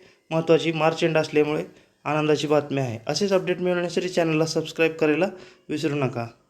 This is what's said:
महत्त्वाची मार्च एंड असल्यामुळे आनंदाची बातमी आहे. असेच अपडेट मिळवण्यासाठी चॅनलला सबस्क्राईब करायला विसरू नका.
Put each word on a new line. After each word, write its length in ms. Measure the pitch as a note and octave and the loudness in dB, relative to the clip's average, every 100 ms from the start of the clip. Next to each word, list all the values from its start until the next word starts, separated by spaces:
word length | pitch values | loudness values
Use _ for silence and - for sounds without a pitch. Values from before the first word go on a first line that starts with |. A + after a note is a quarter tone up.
| - _ - | -14 _ -6
महत्त्वाची 420 | D#3+ D#3+ D#3+ D#3 | 0 4 4 4
मार्च 320 | D#3+ D#3 D#3+ | 2 2 2
एंड 120 | D#3+ D#3 | 2 2
असल्यामुळे 480 | D3+ D3 D3 D#3 F3+ - _ _ | 0 2 2 0 -6 -12 _ _
आनंदाची 420 | C#3+ D3+ D3+ C#3+ C#3+ | -4 0 2 2 2
बातमी 340 | D3+ C#3 C#3 | 0 0 -2
आहे. 180 | B2+ A2 - | -4 -6 -6
असेच 260 | D3+ G3+ | -2 0
अपडेट 280 | F#3 E3 F3+ | 0 0 -2
मिळवण्यासाठी 480 | F3+ F3 F3 F3+ F3+ | -2 -2 -2 -4 -2
चॅनलला 380 | F3+ E3 D#3 D#3+ | 0 0 0 0
सबस्क्राईब 460 | E3 D#3+ - D#3+ | -2 -4 0 0
करायला 360 | D#3+ D#3 D3+ G3 - - - - | 2 0 2 0 -4 -18 -18 -10
विसरू 260 | D3+ D#3 | -4 -2
नका. 320 | D3 B2+ A#2+ A#2 - _ | -2 -2 -4 -10 -12 _